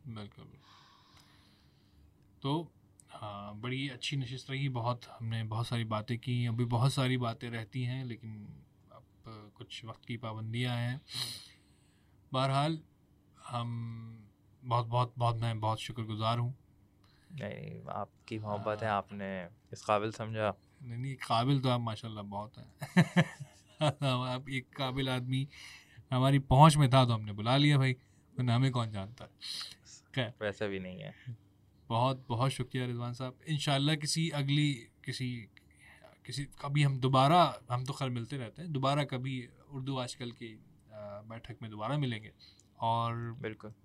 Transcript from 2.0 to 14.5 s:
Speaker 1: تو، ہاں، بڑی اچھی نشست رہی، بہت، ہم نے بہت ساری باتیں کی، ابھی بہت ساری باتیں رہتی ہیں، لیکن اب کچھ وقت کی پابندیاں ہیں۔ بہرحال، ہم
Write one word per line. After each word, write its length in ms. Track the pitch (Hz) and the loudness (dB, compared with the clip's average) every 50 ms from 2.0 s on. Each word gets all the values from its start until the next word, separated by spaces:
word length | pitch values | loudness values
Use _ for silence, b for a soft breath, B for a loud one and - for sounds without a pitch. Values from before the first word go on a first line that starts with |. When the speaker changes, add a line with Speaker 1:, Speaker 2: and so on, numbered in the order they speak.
| b b _ _ _ _ _ _ | b b _ _ _ _ _ _
Speaker 1:
تو، 280 | - 139 147 165 165 - _ - _ _ _ - _ - - - | -2 -2 -2 -2 -2 -8 _ -20 _ _ _ -20 _ -20 -16 -12
ہاں، 320 | 107 104 101 101 101 104 104 | -12 -10 -10 -10 -10 -12 -12
بڑی 360 | 107 113 123 127 131 139 143 | -8 -6 -4 -4 -4 -4 -6
اچھی 260 | 127 - - 175 151 | -8 -6 -6 -2 -2
نشست 340 | 139 127 117 131 123 - - | -2 -2 -4 -8 -10 -8 -6
رہی، 180 | 135 135 139 139 | -4 -2 -2 -2
بہت، 380 | 127 120 117 120 123 120 - - | -2 -2 -2 -2 -2 -2 -6 -18
ہم 180 | - - 117 | -14 -8 -6
نے 180 | 113 110 113 110 | -4 -2 -2 -2
بہت 220 | 107 110 113 117 | -2 -2 -4 -2
ساری 180 | - 127 117 113 | -2 -2 -2 0
باتیں 320 | 110 110 107 107 - 120 | 0 -2 -4 -2 -2 -4
کی، 320 | 113 - 127 123 123 120 120 | -4 -2 -2 0 0 0 0
ابھی 160 | 113 117 123 | 0 0 0
بہت 280 | 117 123 117 123 139 | 2 2 4 4 4
ساری 240 | - 143 131 127 131 | 2 2 2 2 2
باتیں 340 | 127 123 113 113 - 127 120 | 0 0 -2 -4 -6 -8 -8
رہتی 360 | 117 113 110 - - 131 123 | -6 -8 -8 -6 -4 -4 -2
ہیں، 180 | 123 127 135 131 | -2 -4 -4 -6
لیکن 420 | 123 113 - 113 113 110 107 104 104 76 69 67 _ _ _ - - | -8 -10 -10 -10 -12 -12 -12 -12 -14 -16 -18 -20 _ _ _ -20 -20
اب 380 | - - - _ _ _ - 117 110 107 104 104 | -20 -20 -20 _ _ _ -18 -18 -16 -16 -18 -20
کچھ 320 | _ - 117 - - - - | _ -18 -16 -14 -14 -12 -12
وقت 220 | 113 113 - - | -12 -14 -14 -8
کی 100 | - 120 | -8 -8
پابندیاں 600 | 113 120 113 110 110 113 110 113 120 123 123 123 | -6 -6 -6 -6 -6 -6 -4 -2 -2 0 0 0
ہیں۔ 220 | 120 120 120 127 147 - B B B B B B B B B B B B B B B B B B B B B B B _ _ | -2 -2 -2 -4 -6 -10 B B B B B B B B B B B B B B B B B B B B B B B _ _
بہرحال، 440 | 127 127 135 135 - 139 143 156 165 160 - _ _ _ _ _ _ _ _ _ _ - - - | -2 0 0 2 2 2 2 0 -2 -4 -8 _ _ _ _ _ _ _ _ _ _ -20 -14 -8
ہم 640 | 120 120 117 120 117 117 117 113 113 113 113 113 113 113 104 104 _ _ _ _ | -6 -6 -4 -4 -6 -6 -8 -8 -10 -12 -14 -16 -16 -18 -20 -20 _ _ _ _